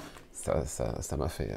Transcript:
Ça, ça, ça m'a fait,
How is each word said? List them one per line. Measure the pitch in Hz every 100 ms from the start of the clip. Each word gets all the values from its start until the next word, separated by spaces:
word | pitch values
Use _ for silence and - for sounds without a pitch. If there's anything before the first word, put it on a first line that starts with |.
| - - -
Ça, | - - 78 65
ça, | - 58 -
ça | - 71
m'a | 71
fait, | - 50